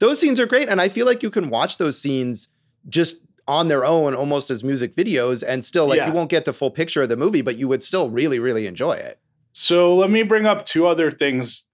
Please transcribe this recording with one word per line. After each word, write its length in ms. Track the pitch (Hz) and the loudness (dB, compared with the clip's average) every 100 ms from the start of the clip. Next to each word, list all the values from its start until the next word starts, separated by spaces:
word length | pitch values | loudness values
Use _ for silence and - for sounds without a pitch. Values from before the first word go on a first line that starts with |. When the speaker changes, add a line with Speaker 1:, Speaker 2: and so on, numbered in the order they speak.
Speaker 1:
those 180 | 226 285 | 0 2
scenes 180 | 311 247 | 2 2
are 60 | 226 | 2
great. 220 | 254 277 | 0 2
And 120 | 190 | 2
I 80 | 190 | 2
feel 180 | 208 247 | 2 0
like 160 | 240 | 0
you 80 | 214 | -2
can 180 | 214 156 | -4 -2
watch 280 | 113 175 - | -2 -2 -2
those 200 | 160 131 | -2 -2
scenes 500 | 147 131 123 113 - _ _ _ 135 | -2 -2 -4 -6 -12 _ _ _ -4
just 280 | 156 165 - _ _ - | 0 0 -4 _ _ -2
on 220 | 147 165 | 0 2
their 160 | 143 | 2
own, 300 | 131 165 147 | 2 2 2
almost 360 | 127 143 143 135 | -2 -2 -2 -4
as 140 | 120 | -6
music 300 | 127 135 120 | -4 -2 -2
videos, 480 | - 214 143 123 120 - | -2 0 0 0 -2 -2
and 180 | 131 | -4
still, 220 | - 175 147 | -2 0 2
like, 120 | 135 | 2
Speaker 2:
Yeah. 100 | 143 | 0
Speaker 1:
you 40 | |
won't 180 | 165 165 | -2 0
get 140 | 165 | 0
the 80 | 156 | -2
full 180 | - 131 | -2 -4
picture 320 | 151 165 151 | -2 -4 -2
of 60 | 127 | 0
the 80 | 117 | 0
movie, 260 | 175 170 | 0 0
but 140 | 123 117 | -2 -4
you 120 | 131 | -2
would 140 | 131 | -2
still 280 | - 185 135 | -2 -2 -2
really, 280 | 117 151 123 | 0 -2 0
really 280 | 127 113 101 | -2 -2 -4
enjoy 280 | 87 151 | -4 -4
it. 240 | - 62 - _ _ _ | -4 -8 -16 _ _ _
Speaker 2:
So 420 | - - 175 175 180 | -8 0 4 4 4
let 140 | 190 | 4
me 140 | 220 | 2
bring 220 | 208 220 214 | 2 2 2
up 200 | 208 - | 0 0
two 200 | 160 175 | 2 2
other 240 | 165 156 | 2 0
things 580 | - 143 127 123 - - | 0 -2 -2 -4 -10 -6